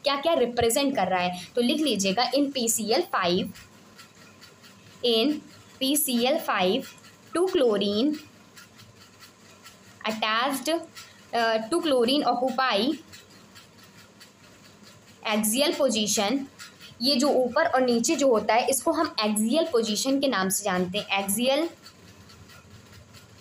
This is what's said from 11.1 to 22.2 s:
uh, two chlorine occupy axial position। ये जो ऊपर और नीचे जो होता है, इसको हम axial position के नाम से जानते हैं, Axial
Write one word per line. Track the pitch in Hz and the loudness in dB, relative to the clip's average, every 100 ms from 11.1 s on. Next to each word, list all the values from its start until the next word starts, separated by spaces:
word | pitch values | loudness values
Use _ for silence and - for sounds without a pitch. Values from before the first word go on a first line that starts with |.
| - - | -20 -6
uh, | 233 226 220 220 | 0 2 0 0
two | 339 330 | -2 2
chlorine | 254 233 285 269 | 2 4 2 2
occupy | 247 262 254 262 208 247 320 - - - - - - - - - - - - - - - - - - - - - - 226 214 | 0 0 0 0 2 0 -2 -8 -20 -20 -20 -20 -20 -20 -20 -20 -20 -20 -20 -20 -20 -20 -20 -20 -20 -20 -20 -20 -10 -2 0
axial | 214 233 285 349 | 0 0 0 2
position। | 269 214 208 - 202 277 - - - - - - | 0 2 0 0 0 0 -4 -14 -20 -20 -20 -4
ये | 240 240 | 0 2
जो | 285 | 2
ऊपर | 254 247 240 330 | 2 0 0 2
और | 254 | 2
नीचे | 254 233 233 320 | 2 2 2 2
जो | 277 | 4
होता | 220 208 | 2 4
है, | 226 247 | 2 2
इसको | - - | 0 0
हम | 302 330 - | 0 -2 -2
axial | 214 208 220 302 | -2 0 0 2
position | 320 233 214 208 269 269 | 2 0 0 -2 0 0
के | 277 | 0
नाम | 208 190 | 0 0
से | 185 | -2
जानते | 202 180 180 202 | -2 -2 -2 -4
हैं, | 196 196 | -4 -4
Axial | 196 208 247 285 330 - - - - - | -2 -2 0 0 -2 -6 -20 -20 -20 -20